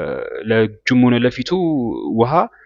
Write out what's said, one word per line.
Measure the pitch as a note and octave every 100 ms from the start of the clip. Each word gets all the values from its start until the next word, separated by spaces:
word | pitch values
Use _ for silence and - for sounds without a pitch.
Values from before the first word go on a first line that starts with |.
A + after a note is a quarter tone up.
| D2 C2 - -
ለእጁም | A2 A2+ A2 G#2+ - B2
ሆነ | B2 A#2+
ለፊቱ | B2 B2+ - F#3 E3+ D3 A2+ B1 D2
ውሃ፣ | A2 A#2 E3 A3+ -